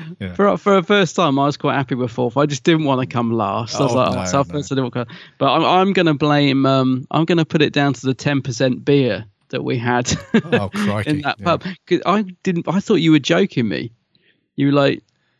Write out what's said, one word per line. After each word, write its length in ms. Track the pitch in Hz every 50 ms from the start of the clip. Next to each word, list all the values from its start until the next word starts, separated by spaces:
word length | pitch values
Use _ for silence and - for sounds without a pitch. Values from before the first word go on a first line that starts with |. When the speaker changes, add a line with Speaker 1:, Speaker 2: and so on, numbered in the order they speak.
| 165 156 180 -
Speaker 1:
yeah. 140 | 196 185 180
Speaker 2:
For, 240 | - 196 202 190 175
for 200 | - 202 196 196
a 60 | 170
first 320 | - 208 202 190 156 -
time, 220 | - 180 151 135 139
I 80 | 139
was 120 | 143 139 -
quite 180 | - 147 120
happy 180 | 135 139 - 143
with 160 | 120 127 120
fourth. 260 | - - 123 120 110 139
I 100 | 147 151
just 160 | 143 127 -
didn't 220 | - 165 160 156
wanna 200 | 139 135 127 127
come 260 | 123 - 120 120 117
last. 440 | 113 113 104 98 98 110 113 104 - -
I 40 | 143
was 80 | 131 117
Speaker 1:
Oh, 20 | 127
Speaker 2:
like, 140 | 123 87
"Oh, 40 | -
Speaker 1:
no, 100 | - -
Speaker 2:
South 220 | 92 - 139 139 -
Speaker 1:
no. 60 | -
Speaker 2:
Wales 140 | 147 143 -
didn't 160 | 139 135 131
wanna 200 | 120 - 123 120
come." 100 | - - - - - _ -
But 140 | 139 139 123
I'm, 100 | 156 160
I'm 300 | 120 160 185 190 196 190
gonna 220 | 190 175 165 151
blame, 500 | 131 151 147 147 147 143 139 131 135 135
um, 400 | 135 135 135 131 131 131 127 135 -
I'm 140 | - 147 160
gonna 200 | 160 180 170 160
put 160 | - - 160
it 100 | 147 127
down 220 | 110 147 143 139 135
to 120 | - -
the 100 | 127 131
ten 260 | - - 147 143 135
percent 420 | 127 139 120 - 139 131 123 - 123
beer 420 | 139 143 143 135 120 101 92 107 - _ _ _ -
that 140 | - 123 135
we 140 | 131 127 123
had 340 | 117 123 123 123 123 - - - - -
<laughs> 60 | -
Speaker 1:
Oh, 360 | 226 - 165 170 117 101 95 -
crikey, 360 | 202 208 101 101 107 98 147
Speaker 2:
in 100 | 151 147
that 160 | 143 143 - -
Speaker 1:
yeah. 60 | 196
Speaker 2:
pub. 180 | 175 165 - - 185 185 - _
'Cause 160 | - 180 - - 170
I 160 | 185 214 214 185 180 _
didn't, 260 | - 190 180 165 - -
I 120 | 156 196
thought 160 | - - 220
you 160 | 160 160 160
were 80 | 156 151
joking 480 | 131 - 170 170 196 180 - 143 120 107
me. 240 | 87 64 - - - _ _ _ _ _ _ _ _ _ _ _ -
You 120 | - 139 139
were 60 | 139
like, 300 | 143 139 139 - - - _ _ _ _ _ _